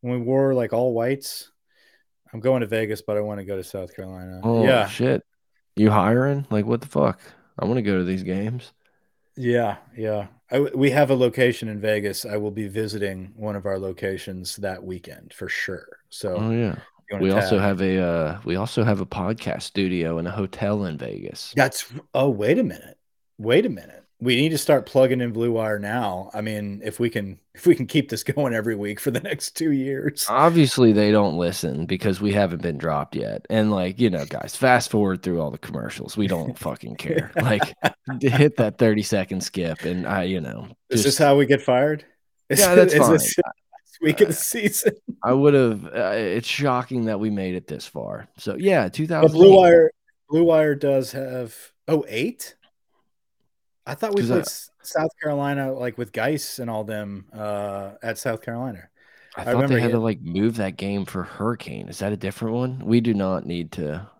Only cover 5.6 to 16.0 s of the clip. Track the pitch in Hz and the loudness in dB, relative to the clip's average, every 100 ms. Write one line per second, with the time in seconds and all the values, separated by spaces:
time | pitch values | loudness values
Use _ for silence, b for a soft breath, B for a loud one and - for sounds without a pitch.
5.6 | _ - 107 104 98 117 135 139 139 107 | _ 2 4 6 4 4 2 -2 -2 -2
6.6 | 104 120 - 147 135 95 - b b - | 0 -2 -2 0 0 0 -12 b b -6
7.6 | 92 127 104 95 90 95 92 92 107 123 | -2 0 0 0 -2 -4 -4 -6 -6 -8
8.6 | - _ _ _ _ _ _ - 123 120 | -12 _ _ _ _ _ _ -8 -2 0
9.6 | 113 101 _ - 110 104 98 _ _ 127 | 0 -6 _ -10 -6 -4 -6 _ _ -2
10.6 | 143 135 139 131 143 135 123 117 123 117 | 0 2 2 4 4 4 2 2 0 0
11.6 | 113 104 107 107 101 95 110 104 104 104 | -6 -6 -2 0 -2 -6 -6 -6 -6 -6
12.6 | 104 98 110 104 98 95 92 110 107 101 | -8 -6 -6 -4 -6 -6 -12 -10 -8 -6
13.6 | 98 95 95 90 98 95 - 92 90 - | -6 -6 -6 -6 -6 -6 -8 -12 -12 -8
14.6 | 98 92 - 92 87 71 - - 92 - | -8 -8 -10 -12 -12 -20 -20 -14 -10 -8
15.6 | - 90 - - | -8 -10 -14 -20